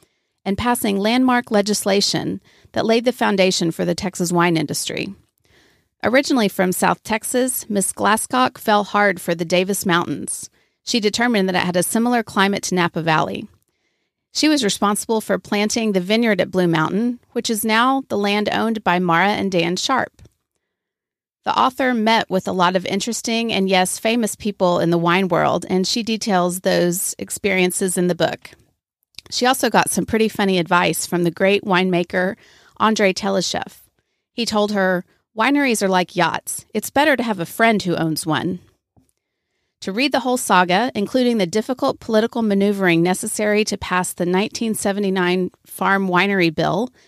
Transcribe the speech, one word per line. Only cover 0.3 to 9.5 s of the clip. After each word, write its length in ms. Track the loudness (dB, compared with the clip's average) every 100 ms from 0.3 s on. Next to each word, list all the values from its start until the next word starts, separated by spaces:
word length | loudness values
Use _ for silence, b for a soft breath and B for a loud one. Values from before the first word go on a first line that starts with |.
| _ -6
and 120 | -2
passing 400 | -2 0 0 0
landmark 540 | 0 2 2 2 0
legislation 880 | 0 0 -2 0 2 0 -2 -4 -6 b b b
that 140 | -4 0
laid 180 | 2
the 80 | 0
foundation 600 | 0 0 2 2 2 -2
for 120 | -2
the 120 | -2 -2
Texas 360 | -4 -4 0
wine 240 | 2 2 2
industry. 580 | -2 -6 -6 -6 -8 -12 _ _ b b b b b b 0
Originally 420 | 2 2 2 2
from 240 | 2 0
South 320 | 2 0 0
Texas, 640 | -4 -6 -2 -2 -2 -4 -4
Miss 220 | -2 -2
Glasscock 680 | -2 0 0 0 0 0 -2
fell 280 | 0 0 2
hard 340 | 0 0 0
for 160 | -4 -4
the 80 |
Davis 420 | 0